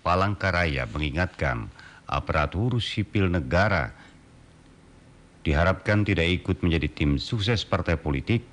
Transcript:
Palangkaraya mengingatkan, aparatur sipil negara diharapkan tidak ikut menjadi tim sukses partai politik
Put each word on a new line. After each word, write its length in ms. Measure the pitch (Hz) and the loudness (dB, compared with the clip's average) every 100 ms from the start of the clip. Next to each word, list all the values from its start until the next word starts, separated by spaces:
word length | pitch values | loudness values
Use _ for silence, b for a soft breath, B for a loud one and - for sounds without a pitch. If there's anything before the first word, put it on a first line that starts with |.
Palangkaraya 880 | - 90 98 98 98 85 87 67 62 | 2 0 0 -2 -2 0 0 -2 -6
mengingatkan, 800 | 64 76 71 90 - 71 62 53 - B B - | -4 -4 -2 -4 -2 -4 -4 -8 -14 B B -6
aparatur 720 | 69 - 80 73 87 117 123 | -6 -2 -2 0 0 -2 -2
sipil 480 | 101 - 101 107 95 | -2 -4 -2 0 2
negara 640 | 87 64 85 104 92 62 - B B - - - - - - - - - - - - | 0 0 2 2 0 -2 -8 B B -20 -20 -20 -20 -20 -20 -20 -20 -20 -20 -20 -8
diharapkan 640 | - 73 85 92 - 104 101 | 0 2 4 2 2 2 2
tidak 320 | 95 82 90 | 2 2 0
ikut 240 | - 92 | -2 0
menjadi 240 | 87 82 73 | 2 0 0
tim 320 | - 76 69 | 0 0 2
sukses 480 | - 120 98 110 - | 0 -2 0 0 0
partai 320 | 92 - 82 | -2 0 0
politik 400 | 78 69 67 117 - | 0 -4 0 -2 -2